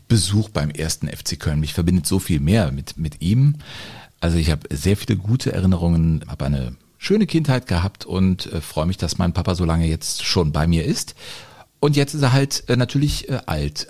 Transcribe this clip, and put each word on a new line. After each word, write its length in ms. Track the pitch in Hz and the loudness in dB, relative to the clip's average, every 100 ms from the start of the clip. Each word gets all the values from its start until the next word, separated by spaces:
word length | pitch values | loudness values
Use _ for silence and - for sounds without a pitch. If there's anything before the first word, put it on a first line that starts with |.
| - | 2
Besuch 400 | 113 87 104 110 | 2 4 2 0
beim 200 | 76 76 | -2 -2
ersten 380 | 73 80 - - | -2 -6 -4 -6
F 160 | - | -8
C 140 | - - | -8 -6
Köln. 240 | 82 76 | -2 -2
Mich 120 | 76 | -2
verbindet 320 | - 87 90 71 | 0 2 2 2
so 140 | 92 | -2
viel 220 | - 78 | 0 0
mehr 320 | 73 110 78 | 2 2 2
mit, 240 | 67 - - | -4 -8 -8
mit 240 | 80 - | -8 -4
ihm. 340 | 85 120 143 147 - - - - - _ | 0 4 4 2 -6 -18 -16 -18 -20 _
Also 200 | 82 85 | 0 2
ich 100 | 78 | 2
hab 160 | 76 - | 0 -4
sehr 260 | 73 87 104 | -2 0 0
viele 180 | - 98 | 0 -2
gute 380 | 101 127 - | 0 0 0
Erinnerungen, 720 | 95 92 87 85 82 82 78 - | 0 2 4 4 4 2 0 -4
hab 140 | 73 | -4
eine 340 | 69 69 62 - _ _ | -2 -2 -4 -10 _ _
schöne 300 | - 214 190 | 0 2 2
Kindheit 400 | 160 143 127 - | 2 2 0 0
gehabt 360 | 87 95 - | 0 0 -4
und, 480 | - 92 95 90 - | -4 2 2 2 -4
äh, 100 | 82 | -8
freue 260 | - 78 82 | -6 -2 -2
mich, 100 | 92 | -2
dass 220 | 82 - | -4 0
mein 120 | 87 | 0
Papa 220 | 87 90 | 0 -2
so 100 | 87 | 0
lange 220 | 82 82 80 | 2 2 2
jetzt 380 | 78 - - - | 0 -4 -6 -2
schon 260 | 95 80 | 0 2
bei 140 | - 82 | 2 2
mir 200 | 165 - | 2 0
ist. 280 | 226 - - - - - - - _ | -4 -6 -14 -18 -18 -20 -20 -20 _
Und 160 | 151 147 | 0 2
jetzt 200 | 139 156 | 0 0
ist 80 | |
er 100 | 131 | 2
halt, 300 | 135 139 - - | 4 2 -2 0
äh, 80 | 123 | 0
natürlich, 540 | 120 139 147 - - | 0 0 0 0 -4
äh, 120 | 131 - | -6 -4
alt. 440 | 151 - - | -4 -4 -6